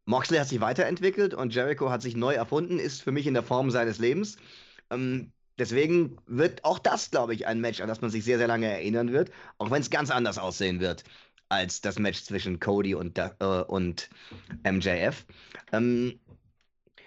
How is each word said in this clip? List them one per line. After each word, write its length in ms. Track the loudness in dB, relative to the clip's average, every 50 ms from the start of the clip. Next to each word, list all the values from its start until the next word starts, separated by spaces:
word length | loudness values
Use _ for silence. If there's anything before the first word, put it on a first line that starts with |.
| -2
Moxley 320 | 0 0 0 2 2 2 2
hat 100 | 2 2
sich 140 | 0 0 0
weiterentwickelt 720 | 0 2 2 0 0 0 0 0 0 2 2 2 0 0
und 180 | -2 -4 -2 0
Jericho 380 | 0 2 2 0 0 0 0
hat 100 | 0 0
sich 160 | -2 -4 -4
neu 160 | 0 0 2 2
erfunden, 460 | 2 0 0 0 0 0 0 -2 -2
ist 240 | -2 -2 -6 -6 -4
für 100 | -2 -2
mich 140 | 0 0
in 80 | 0 0
der 80 | 0 0
Form 280 | 0 0 2 2 2
seines 280 | 2 2 2 0 0 2
Lebens. 400 | 2 2 2 2 -2 -6 -8 -14 -20 -20 -20 -20 -20 -20 -20 -20 -12 -8
Ähm, 420 | -4 -2 -2 -2 -2 -4 -6 -8 -16 _ _ _ _ -4
deswegen 580 | -2 0 2 2 4 4 4 4 4 2 -2 -10 -12
wird 380 | -4 0 2 2 2 2 0 0
auch 140 | 0 2 2
das, 320 | 2 2 2 0 -2 0
glaub 200 | 0 0 2 0
ich, 160 | -2 -2 -2
ein 140 | -2 -2 0
Match, 220 | 0 -2 -2 -4 -4
an 60 | -6
das 120 | -4 -4
man 100 | -4 -4
sich 140 | -2 -2 0
sehr, 140 | 2 2 4
sehr 80 | 4
lange 240 | 2 2 2 2 0
erinnern 420 | 0 -2 -2 0 0 2 2 2 2
wird, 200 | 2 0 0 -4 -16 -20 -14 -8 -6
auch 120 | -2 0
wenn's 200 | 0 0 0 0
ganz 200 | 0 0 0 2
anders 280 | 2 2 2 0 -2 -4
aussehen 420 | -4 -4 -2 0 0 0 0 0
wird 240 | 0 -2 -2 -4 -8 -20 -20 -20 -20 _ _ _ _ -2
als 300 | 0 0 0 0 -4 -4
das 180 | -4 -4 -2 0
Match 240 | 0 -2 -2 -4 -6
zwischen 380 | -6 -6 -4 -4 -4 -4 -2
Cody 340 | 0 2 2 2 2 0 0
und 240 | -2 -4 -4 -4 -4
da-, 160 | -4 -4 -4 -2
äh, 240 | -2 0 0 0 0
und 460 | 0 -2 0 0 -2 -4 -6 -10 -14 -16 -20 -20 -20 -20 -18 -16 -14 -10 -4 -2
M 180 | 0 0 0
J 160 | 2 0 0 2
F. 280 | 0 0 -2 -4 -10 -20 -20 -20 -20 -20 -20 -20 -10 -2 0
Ähm, 480 | 0 2 2 2 0 0 -2 -4 -8 _ -20 -20 -20 _ _ _ _ _ _ _ _ _ _ _ -20 -20